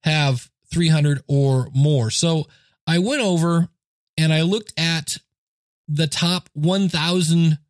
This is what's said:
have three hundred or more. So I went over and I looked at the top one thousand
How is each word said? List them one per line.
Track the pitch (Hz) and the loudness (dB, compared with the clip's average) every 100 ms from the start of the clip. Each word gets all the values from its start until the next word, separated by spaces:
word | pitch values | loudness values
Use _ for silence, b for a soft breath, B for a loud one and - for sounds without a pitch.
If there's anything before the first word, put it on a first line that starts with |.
have | - 156 143 127 - _ _ | -2 0 0 -2 -6 _ _
three | 165 170 | -2 2
hundred | 156 147 139 - | 2 2 0 -2
or | 139 139 131 123 | 0 2 0 0
more. | 131 143 143 110 | 0 2 2 0
So | - 165 165 143 b b b - | -2 -2 -2 -4 b b b -2
I | 165 | 0
went | 196 285 | 0 0
over | 214 175 165 170 175 _ _ _ _ - | 0 0 0 0 -2 _ _ _ _ -2
and | 160 | 0
I | 156 | 2
looked | 165 214 - - | 0 -2 -6 -6
at | 165 165 - - _ _ _ _ _ _ - | -4 -4 -6 -12 _ _ _ _ _ _ -8
the | 151 160 | -2 -2
top | - 170 180 - | -2 -2 -2 -6
one | - 151 190 190 | -4 0 0 0
thousand | - 165 180 160 170 165 151 | -2 -2 0 2 2 2 0